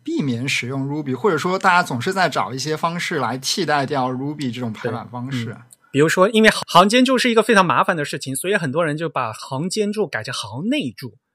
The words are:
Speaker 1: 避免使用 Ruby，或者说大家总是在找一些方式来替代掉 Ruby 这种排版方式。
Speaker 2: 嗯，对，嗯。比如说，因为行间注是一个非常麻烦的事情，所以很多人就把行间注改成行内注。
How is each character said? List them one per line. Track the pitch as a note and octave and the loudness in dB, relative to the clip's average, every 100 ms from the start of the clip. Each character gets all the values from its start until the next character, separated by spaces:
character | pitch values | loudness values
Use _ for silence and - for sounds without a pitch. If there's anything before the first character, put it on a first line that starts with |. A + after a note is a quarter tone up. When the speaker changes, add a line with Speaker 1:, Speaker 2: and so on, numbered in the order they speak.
Speaker 1:
避 | - E4 | -6 -4
免 | D3 A#2 C3 | -2 -2 -2
使 | - A#2+ | -4 -4
用 | C#3 C3+ | -6 -4
Ruby， | D3 C#3 | -4 -4
或 | B2+ G#3+ | 0 0
者 | D#3 | 2
说 | F3+ F#3 | 0 0
大 | F#3+ | 2
家 | F3+ | 4
总 | F3 B2+ | 2 -2
是 | D3+ | -2
在 | F#3+ E3+ | 0 0
找 | D3 G2 | 0 -4
一 | C3 | -4
些 | C#3 D3+ | -4 -2
方 | E3+ E3+ | -4 -4
式 | - E3 | -4 -2
来 | A#2 C3 | -2 -4
替 | C3+ - D#3 | -4 -2 0
代 | D3 C3+ | 0 0
掉 | C#3+ B2+ | 0 -2
Ruby | B2+ C#3 D3+ C3+ | -2 -6 -4 -6
这 | A#2 | -4
种 | A#2+ | -6
排 | A2 A#2+ | -4 -6
版 | A2+ G#2+ | -6 -8
方 | B2 B2+ | -10 -6
式。 | C3 | -6
Speaker 2:
嗯， | A2+ | -6
对， | |
嗯。 | G#2+ - - _ | -10 -18 -20 _
比 | C3+ | 2
如 | D#3 | 2
说， | F#3 F#3 | 4 4
因 | G#3+ | 6
为 | A3 - - | 6 4 4
行 | E3 G3 | 6 8
间 | A#3+ | 6
注 | B3+ C4 | 4 4
是 | B3 | 4
一 | A3+ | 2
个 | |
非 | G#3+ | 4
常 | G#3+ F3+ | 4 6
麻 | B2+ | 4
烦 | F#3+ F3 | 2 0
的 | C#3+ | -2
事 | D3 | -6
情， | - | -8
所 | C3+ F3+ | -6 -2
以 | G#3 | -2
很 | D#3 | -2
多 | D3+ D3+ | 0 0
人 | D3+ | -2
就 | E3 | -4
把 | D3 A#2 | -4 -4
行 | G#2+ - C3+ F3+ | -6 -8 -4 -4
间 | A3 G3+ | -2 -2
注 | G#3+ F3 | -2 -4
改 | A2+ | -4
成 | A2 | -8
行 | B2 G#2+ A#2 G3 | -10 -8 -8 -4
内 | D4 D3 | -2 -4
注。 | - B2 - _ | -8 -14 -16 _